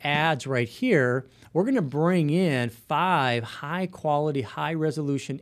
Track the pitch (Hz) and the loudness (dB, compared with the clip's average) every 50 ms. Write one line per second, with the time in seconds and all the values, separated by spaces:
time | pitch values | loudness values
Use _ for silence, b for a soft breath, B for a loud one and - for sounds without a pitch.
0 | - 147 143 147 156 165 156 127 - 131 135 123 120 117 - - 254 254 208 151 | -4 -2 0 2 2 2 0 0 -2 -2 0 0 0 -2 -4 -4 0 2 4 4
1 | 127 123 123 131 127 B B B B B - 156 196 254 269 247 165 131 127 147 | 4 4 2 0 -4 B B B B B -2 0 0 2 2 0 0 0 0 0
2 | 160 170 185 180 156 147 151 180 190 165 139 127 120 117 - - - - 156 151 | 2 2 2 2 2 2 2 2 2 2 2 2 0 -2 -4 -10 -8 -4 -2 0
3 | 170 185 180 156 135 127 120 120 117 - - - - 143 165 180 190 175 - - | 2 2 2 2 2 2 2 0 -2 -4 -10 -12 -10 -6 -4 -4 -4 -4 -6 -4
4 | - 151 147 147 151 156 143 139 117 - - 151 151 151 165 160 156 156 131 151 | -2 0 0 2 0 0 0 -2 -4 -4 -6 -6 -4 -4 -2 0 0 -2 -2 -2
5 | 147 139 139 135 - - 135 - | -2 -2 -2 -4 -4 -6 -10 -10